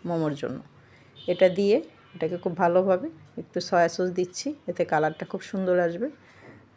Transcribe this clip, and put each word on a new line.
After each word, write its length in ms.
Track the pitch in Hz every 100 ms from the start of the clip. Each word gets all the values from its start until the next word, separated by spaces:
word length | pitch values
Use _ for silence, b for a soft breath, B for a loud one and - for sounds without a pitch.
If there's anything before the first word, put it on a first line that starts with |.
| 170
মোমোর 280 | 170 156 139
জন্য। 240 | 120 127 - - b b b b -
এটা 220 | 180 185
দিয়ে 320 | 180 202 247 - - - -
এটাকে 220 | 160 175
খুব 200 | 185 170
ভালোভাবে 500 | 175 180 190 185 294 - - -
একটু 220 | 160 180
সয়া 280 | - 180 165
সস 200 | - 185
দিচ্ছি, 460 | 180 180 - 277 302 -
এতে 160 | 175 170
কালারটা 400 | 156 156 156 -
খুব 160 | 185
সুন্দর 380 | - 190 185 180
আসবে। 280 | 175 170 262 - B B B B B